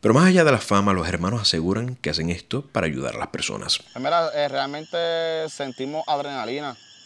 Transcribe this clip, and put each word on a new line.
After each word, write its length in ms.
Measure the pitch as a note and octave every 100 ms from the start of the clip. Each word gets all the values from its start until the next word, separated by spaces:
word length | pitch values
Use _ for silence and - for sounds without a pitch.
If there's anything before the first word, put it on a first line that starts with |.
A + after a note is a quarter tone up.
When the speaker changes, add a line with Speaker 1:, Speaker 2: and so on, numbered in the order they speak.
Speaker 1:
Pero 120 | G#2+
más 120 | A#2+ F3+
allá 180 | F#3
de 80 | D#3
la 60 | A#2+
fama, 340 | - G2+ G2+
los 160 | F#2+ E2
hermanos 340 | F2+ F2+ A#2
aseguran 540 | G2+ E2 E2+ G2+ B2 B2+
que 140 | -
hacen 200 | D#2+ E2
esto 320 | F2 - C3
para 220 | - - D#2+
ayudar 300 | C2+ C2 -
a 20 |
las 100 | -
personas. 500 | - - G1+ - -
Speaker 2:
Pues 180 | - A#2+
mira, 340 | C3+ E3+ D#3+
eh, 140 | D3 C#3+
realmente 1000 | C3+ C#3 D3 D#3+ E3+ E3+ E3 E3 D#3+ D#3
sentimos 560 | - C#3 B2 C3+ D#3 -
adrenalina. 680 | C#3+ C#3+ C3+ A2+ C#3 D3 - - -